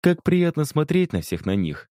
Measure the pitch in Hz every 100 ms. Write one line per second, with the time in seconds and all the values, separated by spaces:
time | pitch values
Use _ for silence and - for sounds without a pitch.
0 | 175 170 - 180 175 160 147 151 151 180
1 | 180 92 - 85 - 101 85 73 -